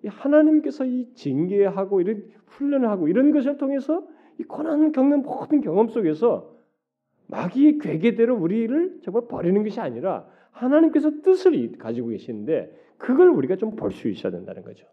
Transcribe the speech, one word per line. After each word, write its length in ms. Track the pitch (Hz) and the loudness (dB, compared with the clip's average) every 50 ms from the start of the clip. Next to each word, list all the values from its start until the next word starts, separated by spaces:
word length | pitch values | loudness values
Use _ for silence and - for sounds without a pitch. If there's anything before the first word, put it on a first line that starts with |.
| - | -12
이 40 | 208 | -12
하나님께서 760 | - - - 277 294 302 311 311 311 302 - - - - 262 | -14 -6 0 4 6 6 6 6 4 2 2 -2 -6 -4 -6
이 260 | 262 247 254 240 - - | -4 -4 -6 -8 -10 -14
징계하고 840 | - - 143 131 139 170 180 202 202 196 190 180 190 196 190 196 190 | -10 -6 -4 -2 -2 -2 0 2 2 2 2 0 -4 -4 0 0 0
이런 260 | 175 196 220 208 - - _ _ _ | 0 0 -4 -6 -10 -18 _ _ _
훈련을 420 | _ - - 277 285 285 269 247 220 | _ -10 -6 -4 -2 0 0 0 0
하고 200 | 208 185 165 151 | -2 -2 -2 0
이런 220 | 180 233 269 294 | 2 2 2 4
것을 280 | 302 294 240 277 285 285 | 2 2 0 -2 -4 -4
통해서 480 | 285 269 277 269 262 - 311 370 - - - _ _ _ _ - | -4 -4 -4 -4 -2 -2 -4 -4 -4 -12 -20 _ _ _ _ -16
이 60 | - | -14
고난 480 | - - - 302 330 302 294 311 311 | -14 -10 -10 -6 -4 0 2 2 2
겪는 300 | 302 262 262 285 294 285 | 2 2 2 4 2 2
모든 380 | 262 - - - - - 302 285 | -2 -4 -10 -10 -4 0 0 0
경험 280 | - 156 156 196 233 226 | 0 2 2 2 2 2
속에서 680 | - 233 202 160 151 156 226 240 160 92 - - _ _ _ _ _ _ _ _ _ _ _ _ _ _ _ - | 0 -2 -2 -2 0 2 0 0 0 -2 -6 -14 _ _ _ _ _ _ _ _ _ _ _ _ _ _ _ -12
마귀의 500 | - - 151 180 - 262 285 302 294 294 | -10 -8 -8 -4 0 4 4 4 4 2
괴계대로 580 | - - - 156 175 233 190 208 226 240 254 | -4 -4 -4 0 0 0 2 2 2 2 2
우리를 640 | 220 160 170 202 226 226 226 262 311 359 370 - - | 0 0 -2 0 -2 -2 -2 0 -2 -2 -2 -6 -10
정말 260 | - 190 180 233 240 - | -12 -4 -4 -4 -6 -4
버리는 340 | - - - 170 190 208 | -10 -4 0 0 2 2
것이 180 | 214 214 202 247 | 0 -2 -6 -8
아니라 480 | 202 139 117 117 147 190 160 101 - - _ _ _ _ | -8 -8 -8 -6 -4 -4 -4 -6 -8 -16 _ _ _ _
하나님께서 720 | _ - 233 254 285 311 330 311 - 302 269 311 302 302 | _ -6 -2 2 4 4 4 4 2 0 0 0 -4 0
뜻을 320 | - 381 381 370 381 370 294 | 2 2 2 4 4 2 2
이-, 180 | 277 117 117 | 2 -2 -4
가지고 360 | - - - 113 117 120 120 117 | -8 -12 -10 -8 -6 -6 -6 -6
계시는데 680 | 110 95 - - 117 104 104 135 160 127 85 - - - _ _ _ _ | -8 -8 -10 -12 -12 -10 -4 -2 -2 -2 -4 -8 -18 -20 _ _ _ _
그걸 300 | - - 254 277 359 359 | -2 0 4 6 6 6
우리가 280 | 302 165 131 127 190 | 6 4 0 -2 -2
좀 200 | 185 226 220 - | -4 -4 -6 -6
볼 160 | - - 202 | -6 -8 -8
수 160 | 185 - - 117 | -8 -6 -6 -6
있어야 240 | 95 - - 98 | -6 -4 -6 -8
된다는 300 | 87 87 92 98 95 92 | -8 -8 -12 -14 -16 -18
거죠. 240 | 87 - - _ _ _ | -18 -20 -20 _ _ _